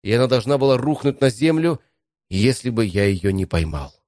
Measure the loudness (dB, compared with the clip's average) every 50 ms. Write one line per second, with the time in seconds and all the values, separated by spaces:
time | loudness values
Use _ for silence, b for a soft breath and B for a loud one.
0 | _ 0 0 2 2 2 2 0 0 0 -2 0 2 2 2 2 0 -2 -4 0
1 | -2 -4 0 2 0 0 0 2 0 0 2 2 0 0 -2 -2 _ _ _ _
2 | _ _ _ _ _ _ -2 0 2 2 0 0 -4 -4 -2 -2 -2 0 0 2
3 | 2 2 0 0 -2 -2 -2 -2 -2 -2 -2 -2 -2 -2 -4 -8 -10 -10 _ _
4 | _